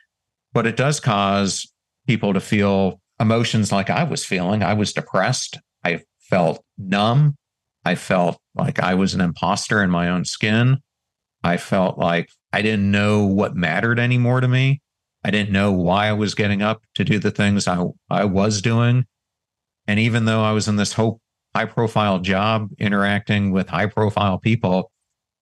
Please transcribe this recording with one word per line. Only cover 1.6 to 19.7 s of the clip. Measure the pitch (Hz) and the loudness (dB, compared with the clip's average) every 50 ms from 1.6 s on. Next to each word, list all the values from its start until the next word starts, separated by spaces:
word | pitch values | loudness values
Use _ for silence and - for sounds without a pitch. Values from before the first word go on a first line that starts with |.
| - - _ _ _ _ _ _ _ | -10 -14 _ _ _ _ _ _ _
people | - 117 107 - 101 98 | -2 -2 0 0 0 0
to | 95 | 0
feel | - - - 104 101 101 101 95 95 92 87 - _ _ _ - | -2 0 0 2 2 2 2 2 2 0 -2 -6 _ _ _ -2
emotions | 120 110 113 117 120 - - 113 107 95 | 0 2 2 2 0 0 0 0 0 0
like | - 98 95 - | 0 -2 -2 0
I | 85 104 170 | 0 0 -2
was | 156 - - - | -2 -4 -6 -6
feeling. | - 98 92 90 87 107 107 98 | -4 -4 -2 0 0 0 0 0
I | 87 107 | 0 0
was | 107 104 - | 0 -2 -2
depressed. | - - 82 - - 98 92 110 131 - - - - - - _ _ _ - | -4 -6 -6 -2 -2 0 0 0 -2 -4 -6 -10 -12 -16 -20 _ _ _ -4
I | 87 85 80 - _ _ _ | -4 -4 -4 -6 _ _ _
felt | _ - - 95 87 82 76 - - _ _ - | _ -2 0 2 2 0 0 -4 -8 _ _ -14
numb. | 101 95 95 101 104 113 120 139 151 147 143 - _ _ _ _ _ _ _ _ - | -6 -4 -2 0 2 2 2 4 4 2 2 -2 _ _ _ _ _ _ _ _ -4
I | 90 90 | -2 -2
felt | - - - 98 92 90 85 82 - _ _ - | -2 -2 0 0 0 0 0 -2 -6 _ _ -6
like | - - - - - | -4 -4 -2 -2 -2
I | - 87 92 | -2 0 0
was | 92 95 92 90 | 2 0 0 0
an | 95 | 0
imposter | 92 87 80 - - 87 98 - - - 117 107 | -2 -2 -2 -2 -2 -2 -2 -2 -2 -2 0 0
in | 101 90 | 2 2
my | 90 85 87 87 | 0 0 0 0
own | 90 90 87 | -2 -2 -4
skin. | - - - - 107 107 113 120 123 135 135 - _ _ _ _ _ _ _ _ _ _ _ - | -6 -6 -4 -2 0 2 2 2 2 2 0 -2 _ _ _ _ _ _ _ _ _ _ _ -2
I | 87 87 | -2 -2
felt | 85 - - 107 98 92 95 - - | -2 -2 -2 -2 0 0 0 -2 -2
like | - 87 85 85 80 - _ _ _ _ | -2 0 0 -2 -2 -6 _ _ _ _
I | - 98 | -4 -2
didn't | 104 110 110 104 98 98 | 0 0 0 0 0 2
know | 98 104 104 104 104 107 104 | 2 2 2 2 2 2 2
what | 98 95 98 104 - - | 2 2 2 0 0 -2
mattered | 80 85 82 78 95 104 117 120 117 | -2 -2 -2 0 0 0 0 0 0
anymore | 120 120 123 123 120 120 123 127 | 0 2 2 2 2 2 2 2
to | 127 127 | 2 2
me. | 123 127 131 135 139 143 - _ _ _ _ _ _ _ - | 2 2 2 0 0 -2 -4 _ _ _ _ _ _ _ -4
I | 107 | -2
didn't | 98 104 104 101 | -2 0 0 0
know | 98 98 101 104 | 0 0 2 2
why | 98 90 90 85 90 101 104 107 | 2 2 2 2 2 2 2 0
I | 107 | 0
was | 104 107 98 82 | 0 -2 -2 -2
getting | - 107 101 101 98 | -2 -2 0 0 0
up | 104 107 110 - _ _ - | 0 -2 -2 -4 _ _ -6
to | - 101 | -2 0
do | 92 107 104 | 0 0 0
the | 87 104 | 0 -2
things | 98 - 107 101 101 101 - - | 0 0 0 2 2 2 0 0
I, | 90 87 90 - - - _ - | 0 -2 -2 -4 -6 -10 _ -4
I | - 90 98 | -2 0 0
was | 104 90 95 98 110 107 101 | 2 2 2 0 0 0 0
doing. | 92 117 113 113 120 120 120 127 120 - _ _ _ _ _ _ _ _ _ _ _ _ | 0 0 2 2 2 4 2 2 0 -2 _ _ _ _ _ _ _ _ _ _ _ _